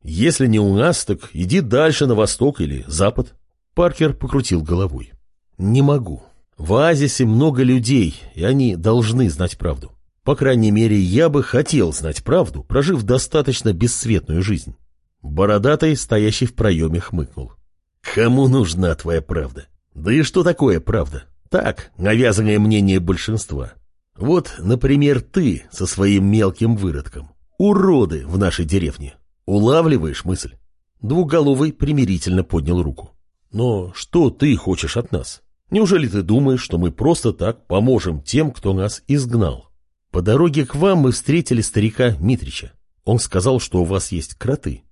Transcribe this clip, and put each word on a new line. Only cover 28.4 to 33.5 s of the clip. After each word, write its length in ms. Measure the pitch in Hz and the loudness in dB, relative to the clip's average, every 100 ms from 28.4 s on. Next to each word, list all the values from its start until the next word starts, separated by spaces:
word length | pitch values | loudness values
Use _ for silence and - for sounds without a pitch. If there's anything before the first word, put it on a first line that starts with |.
| 95 - 80 | 0 0 -2
деревне. 500 | 95 80 - 69 - _ _ - | 0 -2 -6 -16 -18 _ _ -4
Улавливаешь 800 | 101 110 156 160 127 78 69 87 | 2 4 4 2 0 -2 -6 -6
мысль?» 300 | 87 - - _ _ _ _ | -6 -8 -18 _ _ _ _
Двухголовый 720 | 107 160 160 165 143 135 156 | -4 -2 0 2 2 2 0
примирительно 720 | - 147 147 110 90 - 92 | -2 -2 0 0 -2 0 -2
поднял 380 | - 85 73 90 | 0 -4 -2 -2
руку. 300 | 76 67 - _ _ _ _ | -2 -8 -18 _ _ _ _